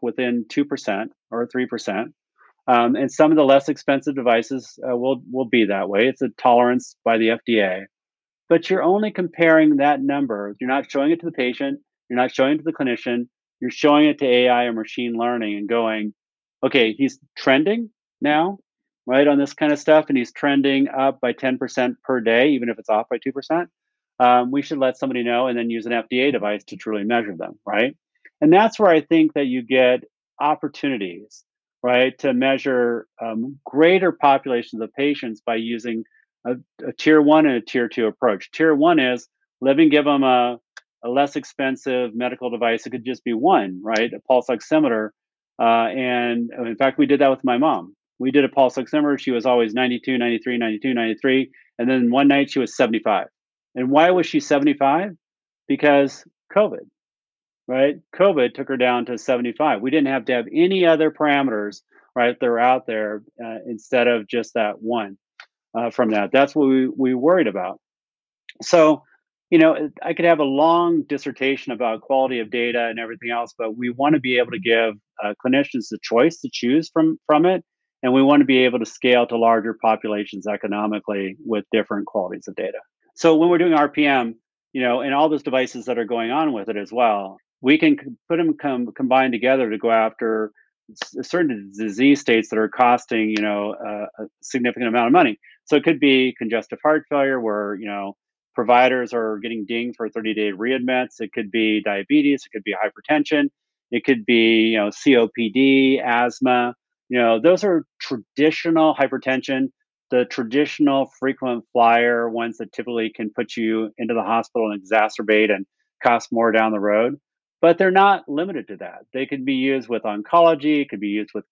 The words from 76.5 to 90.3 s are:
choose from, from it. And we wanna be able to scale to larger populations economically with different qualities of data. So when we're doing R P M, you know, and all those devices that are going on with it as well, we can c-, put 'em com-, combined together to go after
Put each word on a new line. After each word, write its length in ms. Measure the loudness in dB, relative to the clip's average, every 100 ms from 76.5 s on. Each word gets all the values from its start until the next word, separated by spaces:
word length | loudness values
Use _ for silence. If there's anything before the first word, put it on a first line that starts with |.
choose 380 | -6 0 0 0
from, 260 | 0 0 0 0
from 220 | 2 2
it. 160 | 0 -6 _ _ _
And 100 | 0
we 80 | 2
wanna 240 | 4 4 4
be 200 | 4 2
able 140 | 0
to 60 | -6
scale 400 | -4 2 2 2
to 100 | 0
larger 380 | 2 2 0 -4
populations 640 | -2 -2 -2 -6 -6 -10 -8
economically 920 | -8 -6 -4 -4 -6 -6 -6 -6 -10
with 220 | -6 -6 -2
different 340 | -4 -2 -6 -6
qualities 420 | -6 -6 -10 -14
of 80 | -10
data. 240 | -10 -10 -18 _ _ 0
So 200 | 2 4
when 140 | 4
we're 100 | 4
doing 140 | 2
R 160 | 2 0
P 180 | 0 0
M, 280 | 0 -2 -8 _ _ _
you 80 | -4
know, 200 | -2 -2
and 120 | -2
all 160 | 0 2
those 140 | 0
devices 420 | -2 -2 -2 -6 -6
that 140 | -4
are 60 | -4
going 260 | -4 -4
on 200 | -2 -2
with 160 | -2 -6
it 80 | -8
as 160 | -6
well, 460 | 0 0 0 -4 -14 _ _
we 160 | 2 4
can 180 | 4 0
c-, 140 | -4 -16 -6
put 120 | -2
'em 180 | -2 -2
com-, 340 | -4 -6 -6
combined 400 | -6 0 2 0
together 360 | 0 0 0 0
to 80 | -2
go 140 | 0
after 600 | 2 0 -2 -4